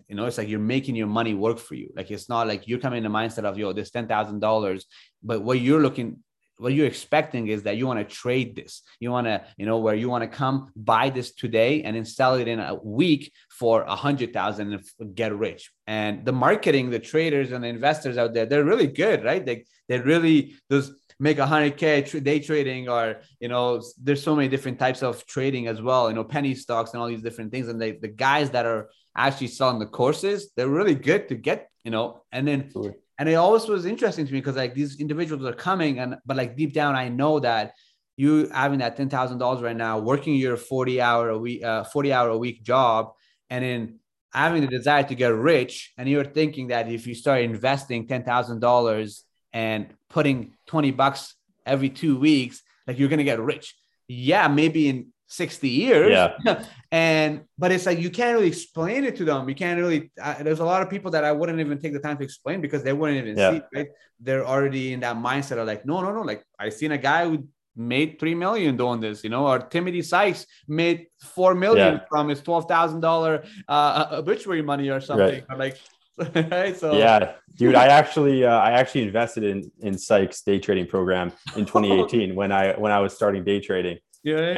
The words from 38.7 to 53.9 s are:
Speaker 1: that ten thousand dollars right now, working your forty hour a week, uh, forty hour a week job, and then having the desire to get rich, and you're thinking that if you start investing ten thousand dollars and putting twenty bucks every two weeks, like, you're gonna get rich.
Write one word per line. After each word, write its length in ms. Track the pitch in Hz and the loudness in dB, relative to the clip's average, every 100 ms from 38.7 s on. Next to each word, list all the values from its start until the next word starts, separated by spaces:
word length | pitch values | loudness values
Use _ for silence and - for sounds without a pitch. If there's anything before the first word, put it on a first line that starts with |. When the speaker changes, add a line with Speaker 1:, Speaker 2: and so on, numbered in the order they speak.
| 139 | 0
Speaker 1:
that 160 | 117 127 | -2 -4
ten 140 | 135 | -4
thousand 280 | 135 127 123 | -2 -2 -2
dollars 220 | 123 127 | -2 -2
right 140 | 120 113 | -4 -4
now, 240 | 113 110 | -4 -2
working 360 | 110 143 156 135 | 0 -2 0 0
your 220 | 131 120 | 0 -2
forty 440 | - 131 127 127 | -4 -4 -2 0
hour 280 | 120 117 117 | 2 2 0
a 80 | 110 | -2
week, 240 | 120 120 | -4 -6
uh, 200 | 117 110 | -4 -4
forty 280 | 98 147 139 | -4 -2 0
hour 160 | 127 120 | 2 2
a 80 | 113 | 0
week 260 | 123 117 | -4 -6
job, 480 | 110 127 123 113 110 - _ _ - | 0 2 4 2 -2 -10 _ _ -10
and 140 | 127 127 | -6 -4
then 340 | 120 113 - _ _ _ | -4 -6 -12 _ _ _
having 280 | 127 160 165 | 0 0 2
the 60 | 135 123 | 0 0
desire 240 | 143 147 | 2 4
to 120 | 139 123 | 2 0
get 100 | 123 | 2
rich, 600 | 110 147 151 127 - - - | 4 4 2 2 -8 -16 -8
and 100 | 131 | -2
you're 160 | 143 139 151 | 0 0 0
thinking 280 | 151 135 123 | -2 -2 -4
that 220 | 120 113 | -4 -2
if 160 | 117 120 | -6 -8
you 80 | |
start 280 | 113 143 131 | -4 0 2
investing 640 | 117 107 127 139 - 120 117 | 2 0 0 0 -2 -6 -4
ten 160 | 127 | -6
thousand 360 | 123 120 120 113 | -2 -2 -2 0
dollars 640 | 120 123 117 107 107 - _ _ _ | 4 4 4 0 -4 -10 _ _ _
and 360 | 117 110 110 92 - _ | -4 -2 -2 -6 -14 _
putting 440 | 170 143 127 104 _ - | 0 2 0 -4 _ -4
twenty 260 | 156 139 | 0 0
bucks 440 | 120 135 135 - - _ _ 120 | 2 0 0 -12 -20 _ _ -2
every 240 | 139 135 | 0 0
two 280 | 139 165 131 | -2 0 2
weeks, 440 | 151 143 123 - _ _ - | 4 4 0 -10 _ _ -8
like, 100 | 123 | 0
you're 120 | 139 | 2
gonna 220 | 156 139 | 2 0
get 80 | 113 | 0
rich. 340 | 117 - - - _ | -2 -6 -8 -20 _